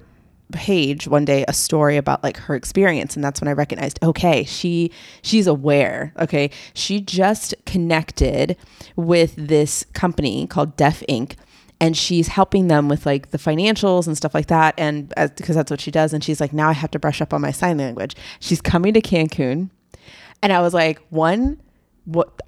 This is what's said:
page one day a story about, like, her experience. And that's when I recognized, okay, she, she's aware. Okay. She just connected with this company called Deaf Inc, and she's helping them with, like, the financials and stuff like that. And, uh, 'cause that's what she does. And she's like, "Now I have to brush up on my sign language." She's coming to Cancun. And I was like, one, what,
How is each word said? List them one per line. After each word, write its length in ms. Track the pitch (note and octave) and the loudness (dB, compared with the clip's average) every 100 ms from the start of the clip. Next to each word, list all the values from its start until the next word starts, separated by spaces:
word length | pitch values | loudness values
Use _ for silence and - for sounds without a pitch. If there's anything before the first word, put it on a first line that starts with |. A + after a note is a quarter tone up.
| _ _ _ _ - | _ _ _ _ -16
page 560 | E3 - F#3+ C#3 C#3+ - | -8 -2 0 0 -2 0
one 180 | C#3+ C#3+ | 0 2
day 180 | C#3 C3+ | 2 0
a 60 | |
story 440 | D3+ - D#3 D3 D3 | -2 0 2 2 2
about, 260 | C#3+ C#3 | 0 -2
like, 140 | C#3 - | -2 -6
her 180 | - C3+ | -6 -6
experience. 600 | - - F#3+ D3+ - - | -2 2 2 2 -4 -4
And 80 | |
that's 180 | C#3+ C#3+ | -4 -4
when 60 | D3 | -2
I 60 | |
recognized, 460 | C#3+ C#3+ - C3+ - | -2 -2 -4 -8 -2
okay, 400 | D#3+ D#3 F3 C#3 | 0 2 2 2
she, 480 | A#2+ - F3+ E3+ E3+ - - - | 0 -4 -2 0 -2 -6 -20 -14
she's 260 | - A3 F#3 | 0 2 4
aware. 640 | D3 C#3+ D3 C3 - D3 - | 2 2 2 2 -2 -8 -4
Okay. 300 | E3 D3+ C#3+ - - | -2 0 -2 -4 -16
She 280 | - - G3+ | -10 -4 -4
just 520 | G3 F3+ F#3+ A3 - - - | -2 0 2 0 -4 -10 -6
connected 920 | F#3 E3+ D#3+ D#3+ - C3 C3 C#3 F3+ - - - - | -2 0 0 -2 -2 0 0 -2 -4 -10 -20 -12 -4
with 380 | E3 F3 E3 - | 2 4 2 0
this 500 | D3+ D#3 D3 - - | 0 2 2 -2 -8
company 540 | - F3+ - C#3+ A2 - | -4 -2 0 -2 -2 -4
called 280 | - D3 - | -2 -2 2
Deaf 260 | D3 D#3 - | 2 2 -4
Inc, 260 | B2+ C3 - _ _ _ - | -4 -4 -10 _ _ _ -2
and 180 | D#3+ D#3+ | 0 0
she's 300 | - F3 E3 | 0 0 2
helping 400 | - F#3+ G3 F3+ | 2 2 2 4
them 200 | D3+ D3 | 4 2
with, 160 | D3+ D3 | 0 0
like, 260 | C#3 - | -2 -2
the 60 | D3 | -6
financials 640 | - D#3 G#3 G#3+ G3+ F3+ E3+ | -2 0 0 2 2 2 0
and 80 | D3+ | -2
stuff 200 | D3+ D#3 | -2 -2
like 120 | D3+ | 2
that. 280 | E3 D#3 - | 4 4 2
And, 340 | D3+ D3 C#3+ - | -2 -4 -6 -2
uh, 100 | D3 - | -2 -4
'cause 140 | - D#3+ | -2 0
that's 160 | D3 | 0
what 100 | C#3+ | -4
she 80 | - | -2
does. 220 | D#3 D#3 | 0 0
And 100 | D3 | 0
she's 160 | C#3+ D3+ | -4 -4
like, 140 | C#3+ | -2
"Now 160 | D3+ D#3 | 0 0
I 40 | |
have 180 | D3+ D#3 | 0 -2
to 80 | D3+ | -4
brush 220 | D3+ C#3+ | -2 -2
up 120 | D3+ | -2
on 80 | D3+ | -2
my 100 | C#3+ | -4
sign 260 | C#3 F3+ D#3 | -2 -2 0
language." 360 | C3+ A#2 G2 - - - | -4 -6 -10 -10 -18 -12
She's 220 | - E3 | -4 -2
coming 320 | - F3 F#3 | 0 2 4
to 80 | A3 | 2
Cancun. 680 | - F3 D#3+ - C3 C#3+ F#3 _ _ - - - - _ | 2 0 0 -2 -2 -2 -6 _ _ -20 -20 -20 -20 _
And 100 | G#3 | 0
I 80 | F3+ | 2
was 120 | F3 | 2
like, 280 | F3 D#3+ D#3 _ | 2 2 0 _
one, 500 | D#3 D#3+ G3+ C4 - _ _ _ _ - | 0 2 2 0 -4 _ _ _ _ -4
what, 240 | E3 - - | -2 -2 -4